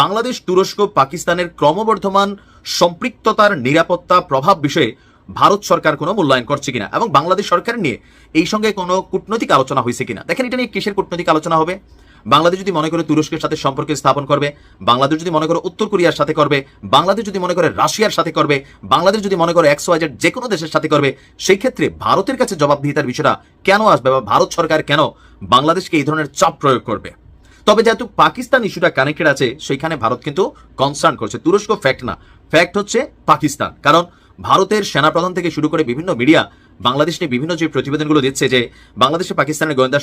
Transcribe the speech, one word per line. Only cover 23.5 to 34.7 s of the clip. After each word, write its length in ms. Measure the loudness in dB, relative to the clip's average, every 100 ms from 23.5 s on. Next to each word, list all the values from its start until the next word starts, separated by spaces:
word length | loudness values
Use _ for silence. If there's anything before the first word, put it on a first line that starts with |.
| _ 0
কেন 120 | 4 4
আসবে 140 | 4 4
বা 60 | 0 0
ভারত 180 | 0 0 0
সরকার 220 | 0 0 2
কেন 100 | 0 0 -2 _ _ 2
বাংলাদেশকে 400 | 4 4 0 0 -2
এই 60 | 0
ধরনের 200 | -2 -4 0
চাপ 160 | 0 2
প্রয়োগ 200 | 0 0 -2
করবে? 200 | -8 -8 -18 -20 -20 _ _ 2
তবে 140 | 4 4
যেহেতু 180 | 0 -4 0
পাকিস্তান 380 | 0 0 -2 0 0
ইস্যুটা 220 | 0 0 0
কানেক্টেড 300 | -2 0 0
আছে, 120 | 0 -2 -4 -6
সেইখানে 280 | -6 -4 -4
ভারত 160 | -2 -4 -4
কিন্তু 160 | -4 -4 -4 -18 -2
কনসার্ন 360 | -2 2 0 0
করছে। 180 | -6 -4
তুরস্ক 260 | 0 0 0 0
ফ্যাক্ট 180 | 0 -2 -6
না, 60 | -10 -14 -20 _
ফ্যাক্ট 220 | 0 2 -2
হচ্ছে 180 | -2 -2 -4 _ 0
পাকিস্তান। 400 | 2 0 -4 -6 -2 2
কারণ 180 | 2 2 _ _ -12
ভারতের 440 | 0 2 2